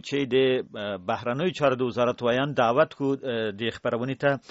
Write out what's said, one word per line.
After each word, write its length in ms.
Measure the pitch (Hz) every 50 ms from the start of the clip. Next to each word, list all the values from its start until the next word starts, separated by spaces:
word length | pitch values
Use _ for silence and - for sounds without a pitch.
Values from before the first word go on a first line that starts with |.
| -
چې 100 | - 143 143 143
د، 80 | 123 123
اه، 640 | 131 135 131 131 127 - - - 113 104 104 101
بهرنیو 520 | 92 90 98 113 104 113 120 120 139 170 185
چارو 260 | 143 - 151 135 131
د 60 | 120
وزارت 420 | 127 123 107 123 120 120 120 - 120
ویان 300 | 120 120 127 139 151 135
دعوت 400 | 135 120 113 120 143 160 156 -
کړو، 180 | - 143 139 139 131 135
اه، 280 | 135 117 113 110 107
د 180 | 98 101 117 113
خپرونې 480 | - - - 123 117 117 120 135 135
ته 220 | - - 143 139 123 _ -